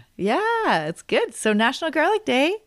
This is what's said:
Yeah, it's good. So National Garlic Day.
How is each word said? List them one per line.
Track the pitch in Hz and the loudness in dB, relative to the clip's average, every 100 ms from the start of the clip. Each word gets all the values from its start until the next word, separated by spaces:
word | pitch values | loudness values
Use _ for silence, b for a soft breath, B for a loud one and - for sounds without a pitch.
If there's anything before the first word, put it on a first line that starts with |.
| - - | -12 -6
Yeah, | 190 285 440 453 403 180 151 | -2 0 0 0 0 0 -2
it's | - | -8
good. | - 233 453 | -4 -2 -2
So | - 220 | -2 0
National | 214 233 - 330 | 2 2 0 -2
Garlic | 320 320 427 | 0 2 2
Day. | 415 254 302 427 | 0 2 2 0